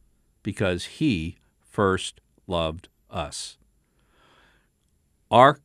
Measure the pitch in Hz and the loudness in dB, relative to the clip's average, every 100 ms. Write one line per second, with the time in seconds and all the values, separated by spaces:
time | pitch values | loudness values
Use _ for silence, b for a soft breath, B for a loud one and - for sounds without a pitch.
0 | _ _ _ _ - - 98 90 - - | _ _ _ _ -12 -4 -2 -2 -8 -4
1 | 156 92 80 - _ _ _ - 98 92 | -2 -2 -4 -12 _ _ _ 0 0 0
2 | - - _ _ - 87 80 80 - _ | -4 -14 _ _ -6 -4 -4 -6 -16 _
3 | _ 90 73 - - - _ _ _ _ | _ -10 -10 -12 -16 -18 _ _ _ _
4 | _ _ _ _ _ _ _ _ _ _ | _ _ _ _ _ _ _ _ _ _
5 | _ _ _ 110 135 147 | _ _ _ 6 6 4